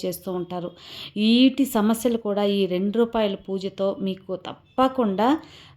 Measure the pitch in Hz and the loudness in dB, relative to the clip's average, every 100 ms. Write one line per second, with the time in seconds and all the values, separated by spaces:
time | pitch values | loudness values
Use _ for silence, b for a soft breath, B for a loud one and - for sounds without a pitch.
0 | 185 175 190 180 175 180 175 B B B | -6 -8 -8 -8 -6 -8 -10 B B B
1 | B 208 214 240 262 262 262 220 208 226 | B 0 4 6 6 4 0 2 2 2
2 | 247 233 208 202 202 202 185 180 202 220 | 0 0 -2 0 0 0 0 0 0 0
3 | 233 233 208 196 - 190 190 196 196 196 | 0 2 0 -2 -6 -6 -6 -2 -2 -2
4 | 190 185 - 180 - - _ - 262 262 | -4 -6 -8 -10 -10 -14 _ 0 2 2
5 | 214 190 233 320 B B B | 0 2 2 0 B B B